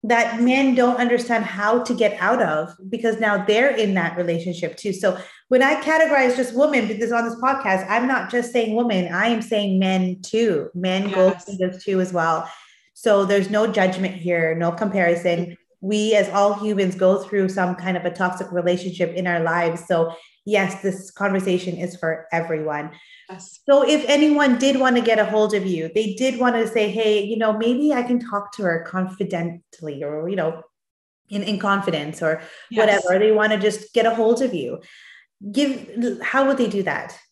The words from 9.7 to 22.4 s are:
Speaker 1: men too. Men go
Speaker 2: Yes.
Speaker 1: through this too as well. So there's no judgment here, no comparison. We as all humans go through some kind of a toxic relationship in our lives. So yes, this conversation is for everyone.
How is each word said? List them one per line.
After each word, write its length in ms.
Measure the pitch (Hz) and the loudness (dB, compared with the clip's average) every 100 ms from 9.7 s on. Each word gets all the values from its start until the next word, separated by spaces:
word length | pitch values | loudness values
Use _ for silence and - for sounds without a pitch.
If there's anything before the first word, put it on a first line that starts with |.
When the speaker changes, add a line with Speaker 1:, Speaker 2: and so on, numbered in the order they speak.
| 190 | 0
Speaker 1:
men 420 | 190 190 185 180 | 2 2 0 -4
too. 480 | - 220 233 160 - | -4 0 0 0 -4
Men 360 | 180 185 190 202 | -6 -2 -2 -2
go 160 | 190 185 | 2 2
Speaker 2:
Yes. 160 | 185 - | 2 -10
Speaker 1:
through 120 | 190 180 | -4 -4
this 160 | 185 | -4
too 160 | - 190 | -2 -2
as 120 | 185 | 0
well. 360 | 175 165 160 - - - _ _ | 0 0 0 -4 -16 -20 _ _
So 320 | - 233 202 190 | -6 2 4 4
there's 240 | 202 190 | 2 2
no 180 | 208 220 | 0 2
judgment 420 | 208 185 185 185 190 | 2 2 0 -4 -4
here, 400 | 170 175 165 165 | -2 0 0 0
no 160 | 170 | -2
comparison. 880 | 170 214 196 170 170 175 170 175 170 _ _ | -2 -2 2 2 2 0 -2 -4 -10 _ _
We 340 | 190 214 214 214 | -4 -2 2 2
as 140 | 185 | 2
all 240 | 190 202 202 | 2 2 0
humans 400 | 214 202 190 185 | -2 0 0 2
go 260 | 185 196 | 2 2
through 280 | 196 202 190 | 0 -2 0
some 260 | 196 180 180 | 0 -2 -2
kind 200 | 175 180 | -4 -4
of 80 | 175 | -4
a 40 | |
toxic 420 | 175 185 185 190 | -2 -2 -2 -6
relationship 640 | 175 175 180 180 175 170 | -2 0 0 -4 -4 -4
in 140 | 170 185 | -2 -2
our 140 | 175 | 0
lives. 440 | 165 170 170 170 - | 0 0 0 -4 -2
So 280 | 170 165 - - _ - | 0 0 -4 -20 _ -2
yes, 360 | 208 190 - | 0 0 -2
this 300 | 196 185 - | -6 -6 -12
conversation 640 | - 196 190 190 180 180 170 | -4 -2 0 0 -2 -2 -6
is 180 | 180 175 | -8 -6
for 300 | 165 160 - | -6 -6 -4
everyone. 580 | 170 | -4